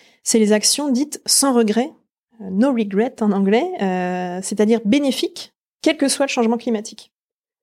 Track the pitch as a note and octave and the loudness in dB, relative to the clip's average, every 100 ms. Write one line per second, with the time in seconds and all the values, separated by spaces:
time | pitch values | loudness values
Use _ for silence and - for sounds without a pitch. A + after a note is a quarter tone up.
0 | _ _ - A3+ G#3 G#3+ - - D4 A#3+ | _ _ 0 2 4 2 2 0 0 0
1 | D4 - - - C4+ A#3+ A3 G#3+ C#4+ - | -2 -6 -2 0 2 4 2 2 -2 -6
2 | _ _ _ A3+ G3 F#3+ C4+ A#3 G#3 G3 | _ _ _ -16 -4 0 2 2 -2 -2
3 | B3 - G#3+ G3 G3 A3 F4+ F4+ G3 F3+ | -2 -2 0 2 2 2 0 -2 -2 -2
4 | F3+ F3+ F3+ F3+ F#3+ G#3+ G#3+ A3+ G#3 C#4+ | -4 -4 -6 -8 -6 0 2 2 2 0
5 | C#4+ - E4+ - - _ _ _ D#4 D#4 | 0 -2 -6 -8 -20 _ _ _ -2 0
6 | C#4 - C4+ - A3+ A#3 B3 A3 A3 - | 0 0 -2 0 0 0 -2 -4 -6 -16
7 | - _ _ _ _ _ | -20 _ _ _ _ _